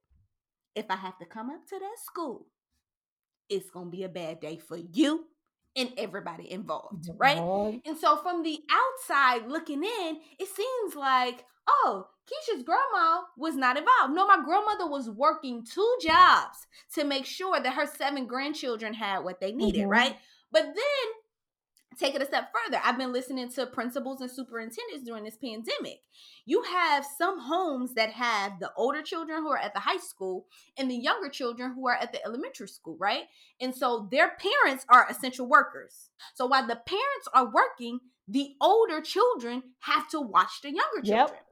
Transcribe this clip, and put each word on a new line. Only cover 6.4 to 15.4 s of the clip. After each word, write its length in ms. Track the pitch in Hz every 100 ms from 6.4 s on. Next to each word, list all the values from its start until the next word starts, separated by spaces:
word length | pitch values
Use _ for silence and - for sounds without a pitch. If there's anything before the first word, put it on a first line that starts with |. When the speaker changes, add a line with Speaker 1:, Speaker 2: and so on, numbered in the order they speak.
| -
Speaker 1:
involved," 600 | 185 165 151 - 180 170 165
right? 260 | 262 294
Speaker 2:
Lord. 380 | 170 196 214 240
Speaker 1:
And 140 | 311 311
so 180 | 320 302
from 260 | 359 349
the 220 | 320 294 285
outside 760 | 349 523 523 - 285 262 240 220
looking 360 | 320 320 285
in, 380 | 403 466 330 320 - -
it 80 | 381
seems 480 | - 494 508 381 294
like, 500 | 269 254 247 247 - _ -
"Oh, 400 | 554 381 190 - _ -
Keisha's 380 | 587 571 320
grandma 600 | 247 415 523 392 330 349 359 -
was 200 | 320 269
not 220 | 254 277
involved." 360 | 381 494 269
No, 120 | 330 392
my 160 | 370
grandmother 440 | 269 381 427 415 330
was 220 | 277 226
working 560 | 208 302 311